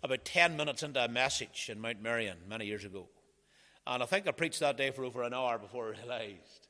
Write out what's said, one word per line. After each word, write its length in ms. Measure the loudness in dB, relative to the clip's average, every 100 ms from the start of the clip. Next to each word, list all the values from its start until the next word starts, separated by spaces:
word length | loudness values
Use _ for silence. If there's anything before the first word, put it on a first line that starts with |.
about 220 | 0 -2 2
ten 320 | 6 6 6
minutes 260 | -2 -2
into 200 | -2 2
a 40 | 2
message 600 | 4 4 2 -4 -6 -6
in 80 | -4
Mount 220 | -6 -4
Marion 360 | 0 0 0 -6 -8
many 160 | -6 -4
years 180 | -4
ago. 240 | -6 -10 -14 -20 _ _ _ _ -20 -12 -2
And 160 | 0
I 20 | 2
think 220 | 2 2
I 40 |
preached 280 | 0 -2 2
that 160 | 0 2
day 160 | 0
for 140 | 0 -4
over 180 | -2
an 100 | -2
hour 240 | 0 0 0
before 300 | -4 -6 -6
I 120 | -6
realized. 680 | -6 -6 -6 -10 -18 -20